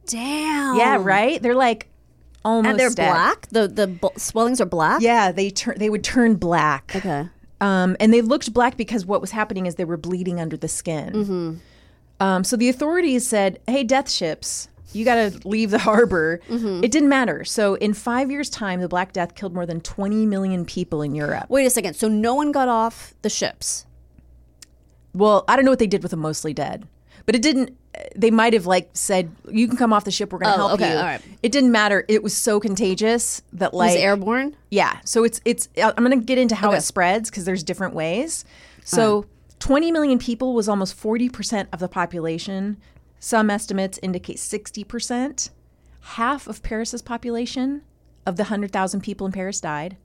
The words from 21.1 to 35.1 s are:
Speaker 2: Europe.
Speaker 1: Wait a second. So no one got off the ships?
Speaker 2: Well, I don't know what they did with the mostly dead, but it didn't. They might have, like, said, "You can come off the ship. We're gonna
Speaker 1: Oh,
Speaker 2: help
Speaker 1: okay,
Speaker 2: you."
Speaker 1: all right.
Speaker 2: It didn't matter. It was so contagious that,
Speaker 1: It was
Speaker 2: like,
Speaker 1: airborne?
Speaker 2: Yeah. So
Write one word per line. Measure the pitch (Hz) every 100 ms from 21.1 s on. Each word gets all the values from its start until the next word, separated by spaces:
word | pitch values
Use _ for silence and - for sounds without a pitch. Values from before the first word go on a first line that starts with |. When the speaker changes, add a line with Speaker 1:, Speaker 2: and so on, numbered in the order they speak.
| 147
Speaker 2:
Europe. | 147 143 -
Speaker 1:
Wait | 262 262
a |
second. | 240 190 147
So | 220
no | 214 226 269
one | 294
got | 285 254
off | 226 226 - - _
the | 214
ships? | - - - - - - - _ _ _ - _ _ - _ _ _ _
Speaker 2:
Well, | 180 208 208 -
I | 254
don't | 262
know |
what | 254
they | 220
did | 196
with | 175
the | 165
mostly | 156 151 156
dead, | 151 143 - - _ _ - -
but | 226
it |
didn't. | 277 269 247 - _ - - -
They | 226
might | 220 226
have, | 226 180
like, | 185 180
said, | - - 185 170 - -
"You | 214 233
can | 247
come | 240
off | 208 202
the |
ship. | - 202
We're | 185
gonna | 196
Speaker 1:
Oh, | 202 202
Speaker 2:
help |
Speaker 1:
okay, | 202 175
Speaker 2:
you." | 156
Speaker 1:
all |
right. | 175 135 - -
Speaker 2:
It | 233
didn't | 277 254
matter. | 226 208 196 -
It | 214
was | 214 -
so | - 208
contagious | 220 196 202 185 220 233 - - _
that, | 175 180
Speaker 1:
It |
was | 180 175 175
Speaker 2:
like, |
Speaker 1:
airborne? | 196 202 190 240 277 294 _
Speaker 2:
Yeah. | 202 156 -
So | -